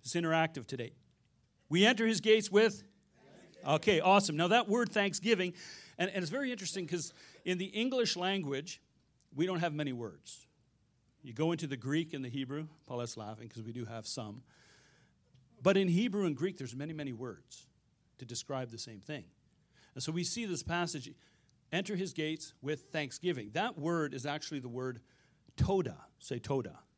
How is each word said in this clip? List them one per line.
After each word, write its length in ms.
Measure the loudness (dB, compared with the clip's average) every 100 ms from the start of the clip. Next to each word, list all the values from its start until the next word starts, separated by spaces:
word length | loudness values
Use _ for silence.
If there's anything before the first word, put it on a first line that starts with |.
It's 120 | -2
interactive 540 | 0 4 4 4 -2 -8
today. 240 | -8 -8 -12 _ _ _ _ _ _ _
We 180 | 6 8
enter 200 | 8 2
his 140 | 2
gates 300 | 6 6 8
with, 320 | 6 6 2 -16 _ _ _ -20 -20 -20 -8 2
okay, 360 | 4 6 6
awesome. 360 | 8 8 6 2
Now 120 | 4
that 180 | 4 4
word 240 | 0 2
thanksgiving, 640 | 2 0 0 2 2 2 -4 -16 -18 -18 -4
and, 140 | -2
and 100 | -2
it's 80 | -4
very 220 | -2 -4
interesting 340 | -4 -6 -6 -4
'cause 280 | -4 -6 -12 -20 -10
in 140 | -4 -2
the 80 | -2
English 500 | -2 0 2 0 0
language, 680 | 0 0 -2 -4 -6 -14 _ _ _ _ _
we 120 | -2 0
don't 160 | 2
have 120 | 0
many 200 | 0 -4
words. 520 | -4 -8 -10 -18 -18 -20 _ _ _ _ _ _ _
You 100 | -12
go 180 | -2 0
into 140 | 0 -4
the 120 | -6
Greek 360 | -2 -2 -2
and 100 | -6
the 60 | -6
Hebrew, 380 | -6 -4 -6 -8 -14 -10
Paul 160 | -6
is 160 | -6 -8
laughing 320 | -10 -12 -14
'cause 140 | -12
we 80 | -10
do 140 | -8 -8
have 200 | -10 -8
some. 380 | -8 -8 -12 -18 _ -20 -20 _ _ _ _ _ -20 _ _
But 140 | 4 4
in 100 | 4
Hebrew 380 | 2 2 0 -2
and 100 | 0
Greek, 220 | -4 -4
there's 180 | -10 -8
many, 180 | -8
many 200 | -8 -8
words 540 | -8 -10 -12 _ -20 -20 _ _ _ _ -18
to 60 | -10
describe 440 | -10 -4 -6 -4
the 80 | -10
same 220 | -12 -14
thing. 260 | -10 -10 -10 _ _ _ _ _ _ -8
And 80 |
so 80 | -4
we 120 | -2
see 220 | -2 -4 -4
this 160 | -4
passage, 500 | 0 0 0 -4 -10 -18 _ _ _ _ _
"Enter 240 | -2 -2 -2
his 180 | -2
gates 400 | -2 -2 -4 -8 _
with 300 | -4 -4 -2
thanksgiving." 580 | -4 -2 -2 -2 -2 -2
That 260 | -2 -2 -2
word 360 | 0 2 0
is 120 | -2 -4
actually 340 | -4 -4 -6
the 100 | -6
word 320 | -6 -6 -6 _ _ _ _ -20 0
toda. 480 | 2 4 0 -6 -20 _
Say 180 | -8 -6
toda. 420 | -2 -2 -2 -12 _